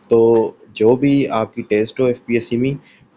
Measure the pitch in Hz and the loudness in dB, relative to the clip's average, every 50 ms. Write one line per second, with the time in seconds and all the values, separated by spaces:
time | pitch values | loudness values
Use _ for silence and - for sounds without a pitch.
0 | _ _ 117 117 113 117 117 113 110 - - _ - - - - 107 113 131 127 | _ _ 2 4 4 4 4 2 0 -2 -6 _ -20 -20 -6 0 2 2 2 2
1 | 139 143 139 139 131 - - 110 110 107 - 120 110 - 104 104 110 110 - - | 0 0 0 0 0 -2 -2 -4 -4 -6 -8 -14 -6 -2 -2 -2 -2 -4 -2 -2
2 | 131 123 - - _ - 117 117 113 - 120 117 127 139 143 147 - - _ _ | -2 -2 -2 -4 _ -4 -4 -4 -2 -4 -4 -2 -2 -4 -4 -8 -14 -20 _ _
3 | _ _ _ | _ _ _